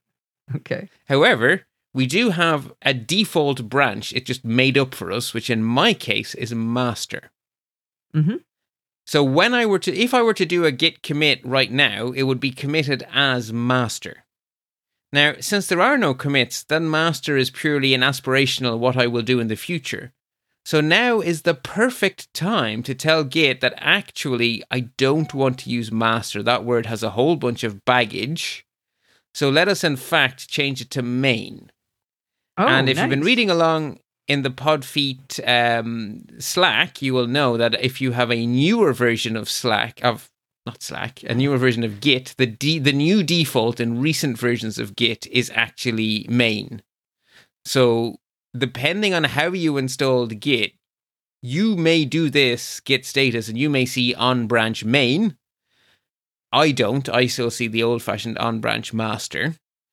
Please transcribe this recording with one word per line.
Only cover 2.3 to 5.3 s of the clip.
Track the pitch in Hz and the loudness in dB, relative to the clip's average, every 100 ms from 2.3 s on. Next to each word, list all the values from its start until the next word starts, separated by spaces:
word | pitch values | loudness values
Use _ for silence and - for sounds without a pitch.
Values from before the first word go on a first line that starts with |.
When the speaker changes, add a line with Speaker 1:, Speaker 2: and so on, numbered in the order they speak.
Speaker 2:
have | 170 165 147 110 - | 2 2 0 -4 -4
a | - | -2
default | 127 110 190 208 165 143 135 110 | -2 -2 -2 0 0 0 -2 -2
branch | 131 131 101 - | 0 0 -2 -6
it | 131 131 | -6 -6
just | 123 | -6
made | 117 120 131 135 | -2 2 4 2
up | 131 | 0
for | - 90 | -4 -8
us, | 110 - | -6 -6